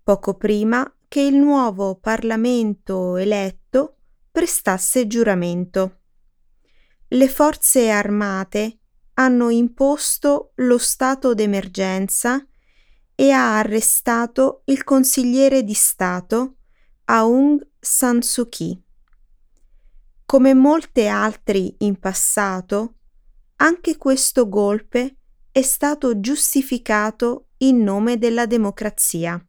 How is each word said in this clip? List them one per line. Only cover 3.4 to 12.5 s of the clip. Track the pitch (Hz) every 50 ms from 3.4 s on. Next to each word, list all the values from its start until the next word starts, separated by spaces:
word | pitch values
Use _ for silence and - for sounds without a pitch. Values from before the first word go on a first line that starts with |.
| 196 190 - - _ _ - 254 302 311 _ _ _ _ _ _ _ _
prestasse | _ 330 349 330 - - - 208 185 185 - - - 262 247
giuramento. | 208 226 233 233 214 196 180 175 175 175 175 180 180 - 190 190 185 185 _ _ _ _ _ _ _ _ _ _ _ _ _ _ _ _ _ _ _ _ _ - -
Le | - 254 269
forze | 262 - - 294 302 302 - - - - 262 233 220
armate | 214 208 202 202 208 208 208 202 190 190 190 _ - 208 214 220 - _ _ _ _ _ _ _ _
hanno | - 262 262 247 240 240 233
imposto | 233 233 240 240 240 - 269 277 294 285 - - - - - 285 285 - - _ _
lo | - 254 247 247
stato | 240 - - - - 262 262 269 269 - 254 233
d'emergenza | 208 214 208 202 196 190 185 180 190 190 190 185 190 196 196 - - - 240 254 277 277 _